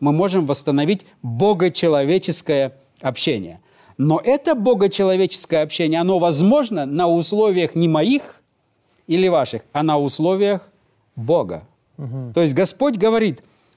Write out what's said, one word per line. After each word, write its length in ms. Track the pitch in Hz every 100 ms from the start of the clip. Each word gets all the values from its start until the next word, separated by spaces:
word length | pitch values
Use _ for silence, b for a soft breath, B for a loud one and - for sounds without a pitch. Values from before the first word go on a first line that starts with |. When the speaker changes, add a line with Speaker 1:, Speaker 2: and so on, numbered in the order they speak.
Speaker 1:
мы 120 | 143
можем 340 | 151 196 185 147
восстановить 580 | 139 - 139 151 196 b b 123 117 202 196 180
богочеловеческое 1000 | - 170 147 139 185 185 160 - 143 135 - _ _
общение. 600 | 135 120 - 117 85 85 b b b -
Но 220 | 151 156
это 320 | - 277 302
богочеловеческое 1080 | 285 214 226 196 196 190 185 185 - - 160
общение, 380 | 151 - 160 160
оно 180 | 180 185
возможно 680 | 170 147 185 285 240 190 135
на 200 | 147 175
условиях 680 | 170 165 208 214 180 160
не 140 | 165 170
моих 520 | 156 170 277 - - _ _ _ _ _ _ -
или 220 | 165 185
ваших, 340 | 165 127 113 -
а 100 | 147
на 160 | 160 147
условиях 680 | 143 - 160 190 202 196 - _ _ _ _ -
Бога. 480 | 117 165 101 82 - _ _ -
Speaker 2:
Мгм. 360 | 139 131 123
Speaker 1:
То 80 | 113
есть 140 | 160
Господь 420 | 135 190 - 285 220
говорит, 460 | 214 226 214 131 b b b